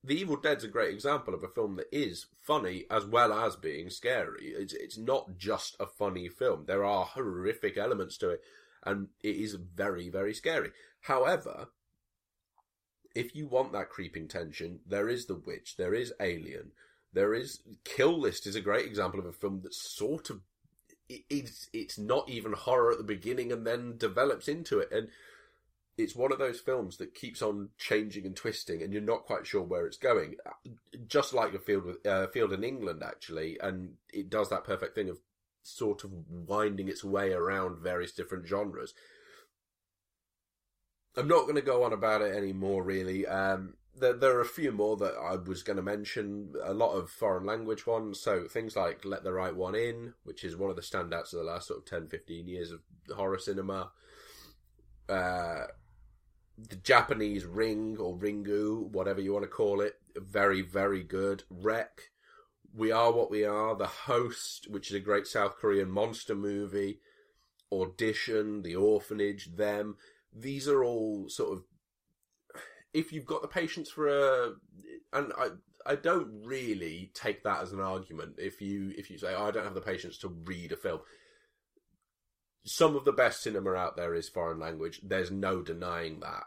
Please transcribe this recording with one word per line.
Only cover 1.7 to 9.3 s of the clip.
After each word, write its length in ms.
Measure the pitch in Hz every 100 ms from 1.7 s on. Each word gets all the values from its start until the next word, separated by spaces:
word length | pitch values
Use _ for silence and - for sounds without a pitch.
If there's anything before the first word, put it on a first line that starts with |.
| 92
that 120 | -
is 360 | 147 123 85 - _
funny 440 | - 151 92 90 -
as 160 | 110 101
well 280 | 117 117
as 220 | 107 113 -
being 340 | 80 73 90
scary. 640 | 92 120 127 85 - - 80
It's, 180 | 80
it's 240 | 78 - 110
not 400 | 113 131 - 92
just 380 | 98 101 - -
a 60 | 98
funny 440 | - 101 90 87
film. 360 | - 127 82 73
There 180 | 98 101
are 200 | 101 90
horrific 720 | 131 120 90 95 110 104 101
elements 400 | 107 107 95 -
to 120 | 92
it, 120 | 85 - - _ _
and 240 | - 101 98 _
it 140 | 107